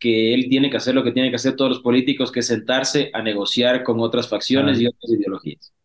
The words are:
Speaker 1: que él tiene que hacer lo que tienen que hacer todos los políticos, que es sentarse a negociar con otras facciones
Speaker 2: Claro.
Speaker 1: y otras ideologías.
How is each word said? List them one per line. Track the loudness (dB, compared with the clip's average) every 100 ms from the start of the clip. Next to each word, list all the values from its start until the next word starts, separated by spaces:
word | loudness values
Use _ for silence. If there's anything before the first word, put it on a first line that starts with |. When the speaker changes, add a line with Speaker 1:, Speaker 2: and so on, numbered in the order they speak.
Speaker 1:
que | 0 2 2
él | 2 2
tiene | 2 2
que | 0
hacer | 0
lo | 0
que | 0
tienen | 0 0
que | 0
hacer | -2 0
todos | 0
los | 0
políticos, | 2 2 2 0 -2
que | -2
es | -2
sentarse | -2 -2 -2 0 0 -2
a | -4
negociar | -4 -4 -2 2 2 2
con | 0 -2
otras | 0 -2 -2
facciones | -4 0 2 2 2
Speaker 2:
Claro. |
Speaker 1:
y | 0
otras | -2 -2
ideologías. | -2 -2 -6 -10 -16 -20 _